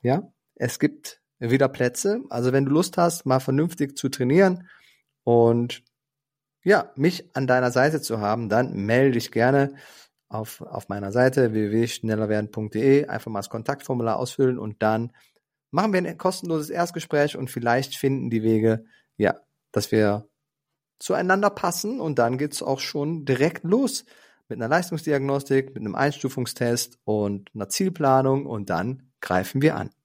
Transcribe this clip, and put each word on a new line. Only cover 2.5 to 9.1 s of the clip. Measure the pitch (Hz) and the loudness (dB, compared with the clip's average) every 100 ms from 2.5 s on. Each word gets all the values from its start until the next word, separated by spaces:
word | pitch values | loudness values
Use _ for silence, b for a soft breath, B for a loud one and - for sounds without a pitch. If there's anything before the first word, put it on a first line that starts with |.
wenn | 135 | 2
du | 139 | 2
Lust | 151 175 - | 0 0 0
hast, | 170 165 139 | 0 0 0
mal | 131 | 0
vernünftig | 131 135 165 170 143 - | 2 0 0 -2 -6 -4
zu | 135 | -6
trainieren | - 123 160 190 180 B B B B B _ | -2 2 4 4 2 B B B B B _
und | - 120 117 117 123 - _ _ _ _ _ _ _ _ | 2 4 6 4 -2 -8 _ _ _ _ _ _ _ _
ja, | 180 196 - - | 2 2 2 0
mich | 156 175 - - | 0 -2 -8 -6
an | 131 | 2
deiner | 127 123 | 2 4
Seite | 127 139 156 | 2 2 2
zu | - 113 | -4 -4
haben, | 104 113 113 | -2 -2 0
dann | 107 127 | 0 0
melde | - 101 120 139 | -2 0 4 4